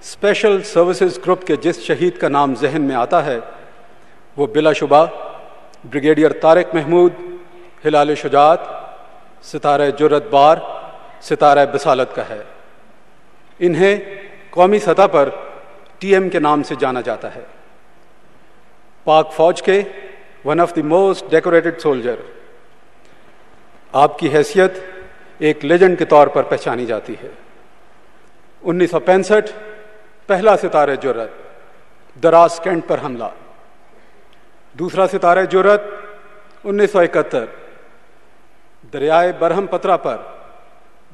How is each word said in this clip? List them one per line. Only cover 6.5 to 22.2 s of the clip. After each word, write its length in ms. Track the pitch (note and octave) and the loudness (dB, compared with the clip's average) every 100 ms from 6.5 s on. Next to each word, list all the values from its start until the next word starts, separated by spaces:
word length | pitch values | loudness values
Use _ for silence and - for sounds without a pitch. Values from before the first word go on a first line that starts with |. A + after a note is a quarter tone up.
| E3+ E3+ E3+ | 4 2 -4
महमूद, 640 | C#3+ F3 F3 F3 - - - - - - D3+ | 0 2 2 0 -14 -18 -20 -20 -20 -10 0
हिलाल 300 | D3+ D3 D3 | 2 2 -2
शुजात, 460 | D3 C#3 D3 F3 - - - - - - - - | 0 4 4 4 -2 -16 -16 -20 -20 -20 -20 -20
सितारा 460 | - D3+ D3 C#3+ C#3+ | -16 -6 -2 0 0
जुर्रत 400 | C#3 D3+ D3 C#3+ | 0 0 0 2
बार, 500 | C#3 D3 E3+ - - - - - - | 4 6 4 -2 -14 -16 -20 -20 -16
सितारा 440 | - D#3 D3 C#3+ C3+ | -6 2 4 4 2
बसालत 480 | C#3 D#3+ C3 B2+ - | 0 0 0 -2 -6
का 80 | |
है। 220 | A2 G#2+ G#2 - - - - - - - - - - - | -10 -12 -16 -20 -20 -20 -20 -20 -20 -20 -20 -20 -20 -4
इन्हें 400 | F3+ D#3 F#3+ G3+ - - - - - | -2 2 0 0 -6 -16 -18 -20 -6
कौमी 280 | - F#3 G#3 | 2 2 2
सतह 280 | G3+ D#3+ G3 | 0 2 4
पर 220 | D#3+ C#3 - - - - - - - | 2 0 -2 -16 -20 -20 -20 -20 -10
टीएम 280 | F#3+ F#3+ F#3 | 0 2 2
के 100 | F3 | 0
नाम 240 | D3+ D3+ | 0 0
से 120 | C#3 C#3+ | -2 -4
जाना 260 | C#3 B2+ | -4 -4
जाता 260 | A#2+ G#2+ A2 | -6 -8 -10
है। 180 | A#2+ - - - - - - - - - - - - - - - - - | -16 -20 -20 -20 -20 -20 -20 -20 -20 -20 -20 -20 -20 -20 -20 -20 -10 0
पाक 260 | D#3 D#3 | 2 2
फौज 300 | - E3 F3 | 2 0 2
के 240 | - G3 G3 - - - - - C3+ | 0 0 -2 -10 -20 -20 -20 -12 -4
one 120 | D#3 | -2
of 140 | E3+ | -2
the 120 | E3 D3+ | -2 0
most 380 | E3+ G3 F#3 - | 2 2 -2 0
decorated 500 | D#3 F3 E3+ E3 E3 | 0 2 0 0 -4
soldier, 380 | D#3 C3+ A#2+ A2+ | -4 -2 -4 -8